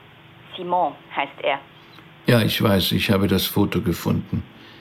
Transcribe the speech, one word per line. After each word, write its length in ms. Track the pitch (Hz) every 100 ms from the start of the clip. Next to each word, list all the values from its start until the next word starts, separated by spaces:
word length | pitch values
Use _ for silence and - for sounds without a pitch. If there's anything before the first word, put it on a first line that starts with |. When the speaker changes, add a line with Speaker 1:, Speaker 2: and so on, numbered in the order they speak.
| - - - - - -
Speaker 1:
Simon 380 | 175 180 151 139 - -
heißt 260 | 139 -
er. 160 | - 139 - - - - - - -
Speaker 2:
Ja, 140 | 120
ich 200 | 107 -
weiß, 300 | 113 98 90
ich 180 | 101 -
habe 180 | 98 98
das 200 | 95 -
Foto 340 | - 101 92
gefunden. 640 | 87 82 - - - - - - - -